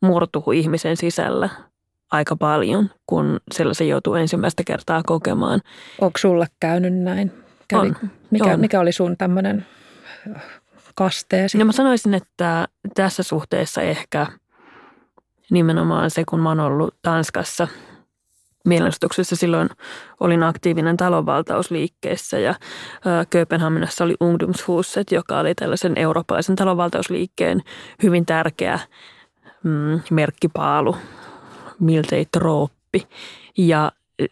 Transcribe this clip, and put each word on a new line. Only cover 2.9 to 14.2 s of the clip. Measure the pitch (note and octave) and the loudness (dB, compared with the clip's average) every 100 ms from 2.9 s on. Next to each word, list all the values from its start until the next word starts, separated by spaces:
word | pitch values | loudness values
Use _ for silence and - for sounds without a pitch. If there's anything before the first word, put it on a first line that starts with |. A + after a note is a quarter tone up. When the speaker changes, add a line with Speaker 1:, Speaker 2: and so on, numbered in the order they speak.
| - - | -2 -4
Speaker 1:
kun | E3+ D3+ D3+ - | 0 0 -2 -4
sellaisen | - D#3 - D#3 | -2 -2 0 0
joutuu | C#3+ - E3+ | 0 0 0
ensimmäistä | E3 F3+ F3 - | 0 0 -2 -2
kertaa | F3 - - E3 E3+ | -4 -4 -2 -2 0
kokemaan. | E3 - - - G3+ - - - - | -2 0 -2 0 -2 -4 -12 -16 -2
Speaker 2:
Onko | F#3+ - | -2 2
sulla | G3+ E3+ E3+ - | 2 2 0 -2
käynyt | E3 F3 F3+ | -2 0 0
näin? | F#3 F3+ F#3 G3 - - _ - | 0 -2 -2 -2 -4 -20 _ -2
Kävi-, | G#3+ G3 | 0 0
Speaker 1:
On. | D#3 G3+ - - | -2 -8 -12 -2
Speaker 2:
mikä, | G#3+ G#3 | 2 4
Speaker 1:
On. | E3+ | 4
Speaker 2:
mikä | G#3+ G3 | 2 4
oli | F3 | 2
sun | E3+ F3 F3 | 2 0 0
tämmönen | F#3 F#3 G3 G#3 - - - - - - - F#3 - - _ _ - - | 0 0 0 -2 -6 -16 -20 -20 -20 -18 -16 -16 -16 -20 _ _ -12 -2
kasteesi? | F#3+ - - F#3+ F#3+ G#3 | -2 -2 -2 0 2 4
Speaker 1:
No | A3 | 4
mä | |
sanoisin, | A3 C4+ A#3+ G#3 | 4 4 2 2
että | F#3+ - - F3 E3 - _ G3+ - | 0 -2 -4 -2 -2 -4 _ -8 -2
tässä | F#3+ - | 0 0
suhteessa | F3+ D#3 - F#3 D#3+ - | -4 -4 -2 -4 -2 -2
ehkä | E3 D#3+ - D3+ | -2 -4 -4 -4